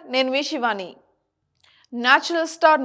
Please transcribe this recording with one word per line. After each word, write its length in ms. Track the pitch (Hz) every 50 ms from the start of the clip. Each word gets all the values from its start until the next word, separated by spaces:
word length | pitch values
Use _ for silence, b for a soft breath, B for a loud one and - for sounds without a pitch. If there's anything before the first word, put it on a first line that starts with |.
| 320
నేను 240 | 269 247 262 262 254
మీ 100 | 262 277
శివాని. 460 | 285 294 311 262 240 226 208 196 185 160 - _ _ _ _ _ _ _ _ _ _ _ _ _ b b b b b b
న్యాచురల్ 540 | 247 240 240 254 269 311 302 - 339 330 330
స్టార్ 340 | 320 - - 339 311 311 269